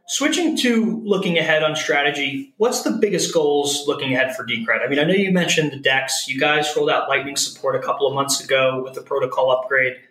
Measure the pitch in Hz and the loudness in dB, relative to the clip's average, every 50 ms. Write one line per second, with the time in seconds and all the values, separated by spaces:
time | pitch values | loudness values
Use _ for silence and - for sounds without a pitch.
0 | _ - - - 277 311 320 349 339 294 - - - 247 233 226 220 185 - - | _ -8 -4 -2 0 0 0 2 0 0 0 2 2 2 4 4 2 0 -2 -2
1 | - - 196 - - 180 170 165 156 160 156 156 156 156 151 - - - 147 143 | 0 0 0 0 2 0 0 2 2 2 2 2 2 0 -2 -2 -2 0 0 2
2 | 139 147 143 147 143 135 135 135 - - _ - 214 254 - - - - 208 220 | 0 0 0 -2 -4 -4 -4 -6 -10 -8 _ 0 0 0 0 0 -2 -2 0 2
3 | 220 196 180 160 - - - 165 151 147 147 147 143 143 - - - 143 135 - | 2 2 2 2 0 0 0 2 2 4 2 2 2 0 -2 -2 -2 -2 -4 -2
4 | 143 131 123 131 131 131 - - 120 117 120 113 113 117 113 110 117 131 143 143 | -2 -2 0 0 0 -2 -2 -6 -6 -6 -6 -4 -2 -2 -2 -2 0 0 0 2
5 | 151 175 190 196 196 185 185 180 170 165 - 165 151 147 135 135 139 135 135 135 | 2 2 2 2 2 2 2 2 2 2 2 0 0 0 -2 -2 0 0 0 0
6 | 131 - - - - - 131 135 147 151 151 151 147 147 - 151 147 151 - - | 0 -2 -4 -4 -4 -4 -2 0 2 2 2 2 0 0 0 0 0 2 0 0
7 | - 139 139 135 135 143 143 - - - - - - 135 131 131 - 131 - - | 0 0 -2 -2 -2 -4 -4 -4 -4 -6 -6 -6 -4 -2 -2 -2 -2 -4 -2 0
8 | 143 131 139 139 139 135 - - - - 135 135 131 131 131 131 131 131 - - | 0 0 0 0 -2 -2 -2 -4 -2 0 2 2 2 2 0 -2 -6 -8 -10 -12
9 | - - 143 135 127 131 - 131 131 131 127 127 - - 139 135 131 127 127 - | -8 -4 -2 -2 -2 -2 0 0 2 2 2 0 0 0 0 0 0 0 -2 -8
10 | - _ | -16 _